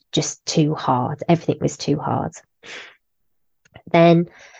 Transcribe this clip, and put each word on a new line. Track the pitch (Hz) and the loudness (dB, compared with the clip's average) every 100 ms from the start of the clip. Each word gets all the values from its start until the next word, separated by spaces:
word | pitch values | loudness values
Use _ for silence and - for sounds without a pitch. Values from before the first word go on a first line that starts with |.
| _ | _
just | - - - - | -4 -4 -8 -4
too | 160 151 | 0 0
hard. | 156 - 123 123 151 - | 0 -2 -2 -2 -4 -2
Everything | 165 - - | 0 0 -4
was | 131 - | -6 -6
too | - 147 | -4 -4
hard. | 135 120 160 - _ _ - - - _ _ _ _ _ _ _ _ - - | -2 -4 -6 -10 _ _ -20 -18 -20 _ _ _ _ _ _ _ _ -20 0
Then, | 170 170 170 170 - - | 4 6 6 2 -8 -20